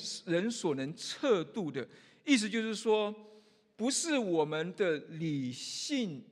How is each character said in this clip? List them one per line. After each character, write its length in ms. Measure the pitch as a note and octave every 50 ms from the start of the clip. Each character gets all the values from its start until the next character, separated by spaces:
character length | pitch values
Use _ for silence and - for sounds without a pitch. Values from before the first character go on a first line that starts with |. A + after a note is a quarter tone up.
| - - - - -
人 260 | F#3+ E3 F3 G3 A#3+
所 240 | A#3 - - E3+ C#3
能 180 | C3 C3+ C#3+ E3+
测 500 | - - - - - - C#4 A3 F3 D#3
度 260 | - - A#3 F3+ D3
的， 160 | C3 C3+ A2+ - - - - - - _ _
意 140 | D4+ C#4 A3+
思 100 | G#3+ G#3
就 140 | G3+ A3+
是 120 | A3 A3+ G#3+
说， 400 | G#3 - A3+ G#3+ G#3+ G#3+ G#3 G#3+ G#3+ - - - - - _ _ _ _ _ _
不 160 | - G#3+ C4
是 260 | C#4 - E4 E4 D4+
我 300 | C4 A3+ F#3+ E3+ D#3+ D3+
们 260 | D3+ D3+ D#3 D#3+ F3+ -
的 200 | - G3+ F3 D#3
理 560 | D3 - - E3 D#3 E3 D#3+ D3 C#3+ C3 B2
性 720 | B2 - - - - - - - D4 C4 A#3 F#3 D3 B2 - -